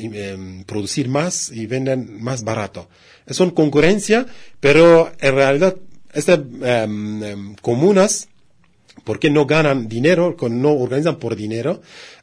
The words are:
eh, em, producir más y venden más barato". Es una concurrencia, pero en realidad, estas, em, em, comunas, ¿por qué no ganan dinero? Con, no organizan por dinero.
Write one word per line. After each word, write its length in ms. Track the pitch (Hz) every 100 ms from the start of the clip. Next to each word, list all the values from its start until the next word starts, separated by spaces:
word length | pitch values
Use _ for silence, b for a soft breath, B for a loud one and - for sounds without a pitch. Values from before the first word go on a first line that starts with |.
eh, 280 | 110 104 98
em, 300 | 95 92 92 95
producir 420 | 107 101 - 123
más 420 | 139 180 - -
y 140 | 113 110
venden 540 | 131 131 131 104 101
más 220 | 120 131
barato". 460 | 110 110 101 - 85 b b b -
Es 140 | 135
una 140 | 180
concurrencia, 720 | 175 151 143 160 208 - 220 254 B B -
pero 500 | 139 147 170 165 165 -
en 140 | 139 135
realidad, 400 | 135 143 185 185 - - -
estas, 260 | 151 147 170 139 117
em, 640 | 127 120 110 104 104 107
em, 320 | 107 101 101 107
comunas, 680 | - 123 180 190 208 - - _ _ _ _ _ _ - -
¿por 140 | 104
qué 100 | 156
no 160 | 151 135
ganan 420 | 156 151 135 110
dinero? 480 | 113 147 170 175 -
Con, 260 | 120 120
no 120 | 143
organizan 440 | 147 123 131 160 160
por 180 | 117 104
dinero. 440 | 107 113 135 - B B B B